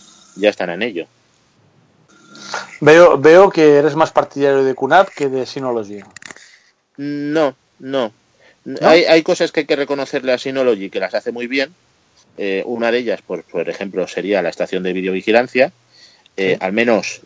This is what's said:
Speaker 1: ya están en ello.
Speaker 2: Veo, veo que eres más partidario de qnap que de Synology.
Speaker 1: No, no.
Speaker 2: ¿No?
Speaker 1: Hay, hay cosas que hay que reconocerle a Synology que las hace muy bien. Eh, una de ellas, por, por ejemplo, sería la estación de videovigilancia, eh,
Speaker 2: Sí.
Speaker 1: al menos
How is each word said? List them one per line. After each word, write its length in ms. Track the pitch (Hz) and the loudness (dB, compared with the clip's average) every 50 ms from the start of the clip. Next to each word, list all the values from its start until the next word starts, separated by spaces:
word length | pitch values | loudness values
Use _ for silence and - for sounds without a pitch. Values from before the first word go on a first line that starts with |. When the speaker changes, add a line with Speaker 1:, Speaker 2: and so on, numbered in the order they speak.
| - _ _ _ _ _ _ | -20 _ _ _ _ _ _
Speaker 1:
ya 140 | 92 95 104 | -2 0 0
están 200 | 101 - 95 87 | 0 0 -6 -8
en 120 | 85 90 110 | -6 -6 -8
ello. 240 | 123 101 85 80 - _ _ _ _ _ _ _ _ _ _ _ _ _ _ _ _ _ _ _ _ _ _ _ _ - - - - - - - - - - | -8 -8 -10 -12 -12 _ _ _ _ _ _ _ _ _ _ _ _ _ _ _ _ _ _ _ _ _ _ _ _ -20 -20 -18 -14 -14 -14 -14 -14 -12 2
Speaker 2:
Veo, 380 | - 147 156 170 175 170 - 143 | 4 6 8 10 8 8 6 6
veo 320 | 135 151 160 180 196 196 | 6 8 8 8 8 6
que 260 | - 165 156 151 147 | 4 4 4 6 6
eres 180 | 143 143 151 143 | 6 4 2 0
más 160 | 156 160 147 | 0 -2 0
partidario 540 | - - 139 - - 139 143 139 139 135 135 | 0 -2 -2 -2 -4 -2 0 2 2 2 2
de 100 | 135 131 | 0 -2
qnap 340 | - 135 131 151 180 196 190 | -2 -2 2 4 4 2 2
que 180 | - - 147 139 | -2 -4 -4 -4
de 180 | 131 135 127 | -4 -4 -6
Synology. 540 | 117 - 143 135 131 120 117 107 98 104 101 98 98 92 - - - - - - - _ _ _ _ _ _ _ _ _ | -6 -8 -8 -6 -6 -6 -6 -6 -8 -12 -16 -18 -20 _ -20 -20 -20 -20 -20 -20 -20 _ _ _ _ _ _ _ _ _
Speaker 1:
No, 580 | - 143 143 147 143 143 147 147 160 156 139 131 _ _ _ _ _ | -12 -10 -8 -8 -8 -6 -4 -2 0 0 -2 -2 _ _ _ _ _
no. 340 | - 131 135 135 123 110 - _ _ _ _ _ _ _ _ _ _ | -12 -8 -4 -4 -4 -4 -8 _ _ _ _ _ _ _ _ _ _
Speaker 2:
¿No? 240 | 127 135 - 196 - | -14 -8 -2 2 4
Speaker 1:
Hay, 160 | 156 170 175 | 4 4 4
hay 180 | - 160 165 156 | 4 2 2 2
cosas 300 | - 180 - 180 160 - | 0 -2 -2 -2 -2 -2
que 80 | - | -4
hay 60 | 147 | -2
que 100 | - 160 | -2 -2
reconocerle 560 | 139 143 131 143 139 160 - - 143 123 131 127 | -4 -2 -4 -6 -6 -6 -8 -8 -6 -2 -2 -4
a 60 | 120 | -2
Synology 520 | - 139 135 135 131 127 117 98 95 95 | -4 -6 -4 -2 0 0 0 0 -4 -8
que 100 | - 104 | -6 -6
las 140 | 95 92 - | -6 -4 -6
hace 180 | 107 - 123 117 | -6 -6 -6 -8
muy 140 | 120 123 | -8 -8
bien. 240 | 120 131 139 135 147 180 _ _ _ _ _ _ _ _ _ _ _ _ | -6 -4 -4 -4 -6 -8 _ _ _ _ _ _ _ _ _ _ _ _
Eh, 260 | - 98 101 95 95 - | -10 -8 -6 -4 -6 -6
una 240 | - 123 113 117 117 | -6 -6 -4 -2 -2
de 80 | 113 123 | -2 -2
ellas, 240 | 127 113 98 87 _ | -2 -4 -6 -8 _
por, 200 | - 92 85 80 | -10 -12 -12 -12
por 240 | _ - 87 85 - | _ -8 -6 -6 -6
ejemplo, 380 | 82 - 98 101 90 95 87 | -8 -8 -10 -8 -6 -6 -6
sería 360 | - - - 87 95 104 95 87 | -6 -8 -8 -4 -2 -2 -2 -2
la 60 | 82 | -4
estación 340 | 78 - 90 87 - 92 90 | -4 -6 -6 -6 -6 -6 -6
de 100 | 92 90 | -4 -6
videovigilancia, 800 | 92 92 92 92 92 92 110 107 113 123 123 - 127 127 170 - _ _ _ _ _ - _ _ _ _ _ _ | -4 -4 -4 -6 -4 -2 0 0 0 0 0 0 0 0 0 -2 _ _ _ _ _ -20 _ _ _ _ _ _
eh, 160 | - 95 95 90 | -6 -2 -2 -2
Speaker 2:
Sí. 40 | - | -2
Speaker 1:
al 120 | 92 95 98 | -4 -4 -2
menos 480 | 110 117 120 117 101 - - - - - | -2 0 0 0 0 -2 -6 -10 -14 -16